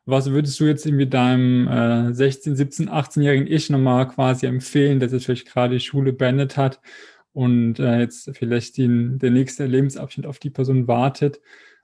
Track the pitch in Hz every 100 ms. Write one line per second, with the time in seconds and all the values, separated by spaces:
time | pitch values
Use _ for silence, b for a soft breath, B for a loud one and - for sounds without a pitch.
0 | - 135 135 139 147 131 151 151 156 143
1 | 135 131 123 127 127 123 123 123 117 117
2 | 120 120 135 131 156 139 139 - 160 156
3 | 147 - 143 139 139 156 - 143 131 123
4 | 131 - 131 127 131 127 - 147 143 135
5 | 123 127 127 123 - - 123 123 - 139
6 | 135 127 127 131 139 - 135 131 B B
7 | B B _ - 123 120 117 113 135 120
8 | 117 - - 135 120 120 117 - 127 120
9 | 120 131 131 123 131 - 139 127 139 -
10 | 139 - 147 139 147 - 131 131 120 120
11 | 131 139 147 - b b b b